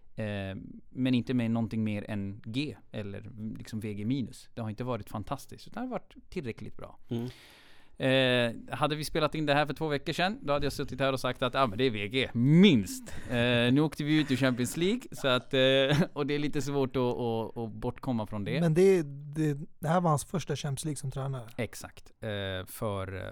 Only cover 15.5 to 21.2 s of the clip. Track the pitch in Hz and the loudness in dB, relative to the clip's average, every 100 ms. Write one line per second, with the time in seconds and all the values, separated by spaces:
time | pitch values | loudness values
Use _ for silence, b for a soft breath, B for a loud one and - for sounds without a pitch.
15.5 | 135 131 135 135 147 185 - 143 147 147 | 4 6 6 4 4 2 0 -2 0 0
16.5 | 147 127 143 131 135 123 120 120 113 110 | -2 -2 0 0 2 0 0 0 -2 -4
17.5 | - 113 107 123 - - 117 104 104 101 | -6 -8 -6 -6 -6 -2 -2 -2 -4 -2
18.5 | 127 170 156 190 190 147 139 147 151 156 | 2 4 6 6 6 2 -6 -8 -2 0
19.5 | 139 165 - 143 175 175 143 - - - | -2 -6 -6 0 2 4 2 0 -6 -4
20.5 | 143 151 135 156 143 135 139 | -4 -4 -4 -4 -6 -6 -6